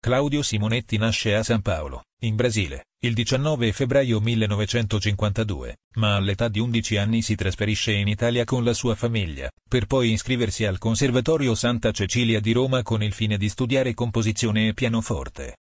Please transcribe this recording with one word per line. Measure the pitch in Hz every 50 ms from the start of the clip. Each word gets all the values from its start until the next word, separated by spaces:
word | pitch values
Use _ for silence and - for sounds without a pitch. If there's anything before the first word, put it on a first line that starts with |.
Claudio | - 117 123 127 143 147 139 147
Simonetti | 143 - - 107 101 107 113 123 117 - -
nasce | 107 104 113 110 - - 113 101
a | 107 113
San | - 117 113
Paolo, | 98 - 92 78 76 69 65 - - _ _ _
in | - 113 107 107
Brasile, | 120 123 110 107 98 76 67 67 - _ _ _
il | - 123 117
diciannove | 107 120 - 135 127 139 156 156 131 120 113 101
febbraio | - 139 123 123 139 139 123 113 110
millenovecentocinquantadue, | 104 113 117 113 110 104 104 101 107 101 - 120 117 101 110 104 95 107 104 98 - 104 98 - 113 104 95 69 62 60 - - _ _ _
ma | 113 107 104 101
all'età | 101 98 98 98 95 117 117
di | 104 104
undici | 113 123 117 113 110 - 110
anni | 101 101 107 113 117
si | 110 - 110
trasferisce | 101 101 95 92 - 104 104 107 101 - -
in | 107 101 101 101
Italia | 104 101 120 117 120 120 120
con | - - 127 120
la | 120 120
sua | - - 127 110
famiglia, | - - 120 117 110 98 85 76 67 67 64 - _ _ _
per | - 123 120 -
poi | 135 135 123 117 113
iscriversi | 104 - - 127 120 120 104 - - 110
al | 104 95 98
Conservatorio | - 113 113 107 143 135 120 127 120 - 160 156 143 127 113
Santa | - - 120 120 110 - 117
Cecilia | 104 - 101 95 - 120 123 113 113 107
di | 104 107 113
Roma | 117 131 135 131 127
con | 117 - 113 107 107
il | 107
fine | 98 - 113 110 107 101
di | 98 104
studiare | - - 131 117 131 135 131 127 117
composizione | - 123 117 104 120 110 110 107 - - 113 104 107 110 110
e | 107
pianoforte. | - 131 117 113 117 113 - 117 82 67 - - - - 131 - _ _